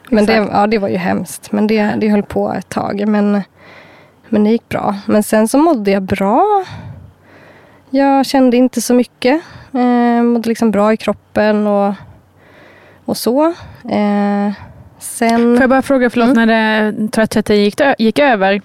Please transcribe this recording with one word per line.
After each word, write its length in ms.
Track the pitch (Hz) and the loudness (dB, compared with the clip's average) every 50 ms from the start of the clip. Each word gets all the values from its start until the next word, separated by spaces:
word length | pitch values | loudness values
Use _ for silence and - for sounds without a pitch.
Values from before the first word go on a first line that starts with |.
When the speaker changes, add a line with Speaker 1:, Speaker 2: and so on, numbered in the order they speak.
| - - | -6 -2
Speaker 1:
Men 160 | 247 214 208 | 0 0 2
det, 80 | 202 220 | 2 2
Speaker 2:
exakt. 180 | 226 208 - - | 0 0 0 0
Speaker 1:
ja, 140 | - 208 | 0 0
det 100 | 214 233 | 0 0
var 100 | 214 196 208 | -2 -2 -4
ju 80 | 220 | -4
hemskt. 540 | 185 175 190 190 208 185 - - - - - | -4 -2 -2 -4 -4 -6 -8 -12 -16 -10 -6
Men 160 | - 202 214 | -4 -2 0
det, 260 | 208 220 214 208 214 240 | 0 0 0 0 -2 -2
det 120 | 214 214 214 | -2 0 0
höll 140 | 208 208 202 | 0 0 -2
på 300 | - - 202 202 208 - | -2 -4 -4 -4 -4 -4
ett 160 | 196 185 - | -8 -8 -8
tag. 380 | - - - - 208 202 202 | -8 -6 -6 -4 -4 -4 -2
Men, 340 | 214 208 208 202 208 202 202 190 - _ _ - - - - - - - - - _ _ _ - - | 0 0 0 0 0 0 -2 -4 -6 _ _ -20 -20 -20 -20 -20 -20 -20 -20 -20 _ _ _ -8 -4
men 140 | 220 214 208 | 0 0 2
det 60 | 208 | 2
gick 200 | 226 233 - - | 0 0 -2 -6
bra. 260 | - - - - 196 196 - | -8 -6 -4 -4 -6 -6 -4
Men 180 | - 214 214 208 | -2 0 0 0
sen 240 | - - 214 220 | 0 0 0 0
så 100 | 226 - | 2 2
mådde 340 | 277 311 349 311 226 202 196 | 2 2 2 2 0 0 0
jag 120 | 196 202 190 | -2 -2 -2
bra. 640 | 185 202 - 196 196 220 285 381 427 415 392 370 - - - - - - - - - - _ _ - - - - - - - - - - _ _ _ | -4 -4 -2 0 0 2 2 2 2 0 0 -2 -4 -12 -18 -18 -18 -18 -20 -20 -20 -20 _ _ -20 -20 -20 -20 -20 -20 -20 -20 -20 -20 _ _ _
Jag 360 | 262 269 277 277 269 269 262 | -2 0 2 2 2 2 0
kände 320 | - - 269 262 254 233 | 2 2 2 4 4 4
inte 240 | 247 254 247 - 226 | 4 2 2 0 -2
så 120 | - - 247 | -2 0 2
mycket. 480 | 247 247 - _ _ - 247 285 330 - - - - - - - | 2 0 -2 _ _ 0 0 0 0 -2 -8 -18 -20 -14 -6 -4
Eh, 500 | 262 247 247 240 240 240 240 240 233 233 | -2 0 2 2 2 2 2 2 2 2
mådde 260 | 240 240 233 220 226 | 2 0 0 -2 -4
liksom 220 | 226 - 226 226 | -2 0 0 0
bra 220 | 196 202 208 214 220 | 2 2 2 2 0
i 40 | |
kroppen 720 | - - - 202 - _ _ - 214 214 214 208 208 208 | 0 -2 -4 -6 -6 _ _ -2 0 0 2 2 0 0
och, 260 | 208 202 202 202 202 202 - - - - - _ _ _ _ _ - - - - - - - - - - - _ | 0 0 0 0 -2 -4 -6 -12 -20 -20 -20 _ _ _ _ _ -20 -20 -20 -20 -20 -20 -20 -20 -20 -20 -12 _
och 120 | - - | -8 -6
så. 280 | - - 220 247 277 302 330 349 - - - - - - 233 | -4 -4 -2 0 0 0 0 -2 -6 -12 -20 -20 -16 -8 -4
Eh, 640 | 208 208 208 202 202 202 202 202 202 202 202 208 202 - - - - - - - - - | -2 -2 0 0 0 0 0 -2 -2 -2 -2 -4 -4 -8 -12 -20 -20 -20 -20 -20 -20 -18
sen 560 | - - - - 233 226 226 233 233 240 240 | -16 -14 -6 -2 0 0 2 2 2 2 4
Speaker 2:
Får 60 | 247 262 | 4 4
jag 60 | 240 | 4
bara 120 | 269 269 | 2 2
fråga, 280 | 254 - 277 262 247 240 | 2 2 0 0 0 0
förlåt, 200 | - 247 233 240 | 0 2 2 2
Speaker 1:
Mm. 180 | 269 226 226 | 2 2 2
Speaker 2:
när 440 | 220 226 220 220 214 214 214 214 214 | 2 2 2 0 0 0 0 -2 -2
det, 160 | 208 - 214 | -4 -4 -6
tröttheten 480 | - - 220 220 220 - 220 202 - 214 208 208 | -4 -2 0 0 0 0 0 0 2 2 2 2
gick, 180 | 208 - - | 0 0 0
ö-, 140 | 294 277 254 | 0 0 2
gick 220 | - 226 220 - 277 | 2 0 0 2 2
över, 420 | 294 277 240 196 190 190 196 208 | 2 2 2 2 2 0 0 -2